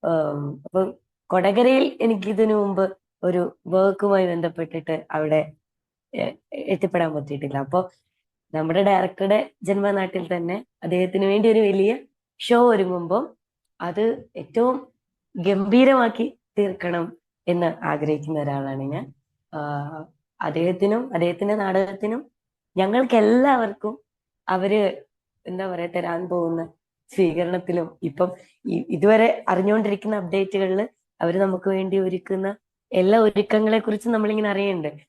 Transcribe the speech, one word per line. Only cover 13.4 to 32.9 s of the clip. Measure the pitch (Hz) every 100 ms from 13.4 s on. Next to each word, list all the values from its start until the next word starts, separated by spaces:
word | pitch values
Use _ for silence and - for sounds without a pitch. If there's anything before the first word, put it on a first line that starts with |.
| _ _ _ _
അത് | 175 175 220 - - -
ഏറ്റവും | 165 - 247 262 - _ _ _ _ -
ഗംഭീരമാക്കി | 180 196 202 233 269 262 233 226 233 - _ -
തീർക്കണം | 202 190 175 175 170 - _ _ -
എന്ന് | 175 170 165
ആഗ്രഹിക്കുന്ന | 160 151 147 151 147 156
ഒരാളാണ് | 143 139 139 135
ഞാൻ. | 135 156 254 - _ _ _
ആഹ്, | 160 147 143 147 156 156 _ _ _
അദ്ദേഹത്തിനും | 156 151 170 180 196 226 254
അദ്ദേഹത്തിന്റെ | 185 175 175 202
നാടകത്തിനും | 214 196 190 190 196 208 233 294 _ _ _ _ -
ഞങ്ങൾക്ക് | 190 233 254 240
എല്ലാവർക്കും | 214 240 277 262 226 196 214 254 _ _ _ _ -
അവര്, | 190 196 208 202 - - _ _ _ -
എന്താ | 180 190
പറയാ, | 180 175
തരാൻ | 175 170 170 180
പോകുന്ന | 175 170 165 165 _ _ _ _
സ്വീകരണത്തിലും | - 180 156 175 180 180 175 165 -
ഇപ്പം | 170 139 180 - - _ -
ഇ-, | - -
ഇതുവരെ | 165 196 220 226 - -
അറിഞ്ഞുകൊണ്ടിരിക്കുന്ന | 185 196 214 208 202 208 214
അപ്ഡേറ്റുകളില് | 180 190 190 196 190 190 226 _ _ _
അവര് | 170 175
നമുക്ക് | 196 185 190
വേണ്ടി | 190 190 196
ഒരുക്കുന്ന | 185 185 - 190 190 208 _ _ _